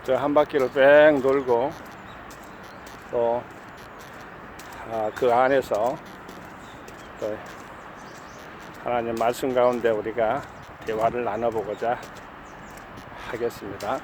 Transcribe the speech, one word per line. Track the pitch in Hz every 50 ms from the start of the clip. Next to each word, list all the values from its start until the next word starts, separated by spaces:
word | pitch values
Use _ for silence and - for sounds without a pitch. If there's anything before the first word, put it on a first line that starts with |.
| -
저 | - 131
한 | 123 131 147 147
바퀴를 | 151 151 147 - 147 131 123
뺑 | 127 139 131 139 143 147 151 156 151 139
돌고 | 123 135 135 143 135 127 120 117 123 147 165 - - - - - - - - - - - - - - - - - - - - - - - - - - -
또, | - 123 117 117 117 123 120 - - - - - - - - - - - - - - - - - - - - - - - - - - - - 113
아, | 113 113 107 107 107
그 | - 135 123 117
안에서 | 120 131 131 139 135 123 - 117 101 110 120 147 156 - - - - - - - - - - - - - - - - - - - - - - - -
또 | - 107 107 110 - - - - - - - - - - - - - - - - - - - - - - - - - - - - -
하나님 | - 120 120 117 117 113
말씀 | 113 113 117 123 - - 135 127
가운데 | 127 123 123 123 120 113 117
우리가 | 113 104 104 113 107 120 113 107 120 143 143 - - - - - - - -
대화를 | 117 110 107 110 113 113 120 120
나눠보고자 | 113 101 110 117 117 110 113 98 104 104 - 113 117 123 - - - - - - - - - - - - - - - - - - - - - - - - - - -
하겠습니다. | - 113 117 117 - - 117 104 98 98 - 101 123 143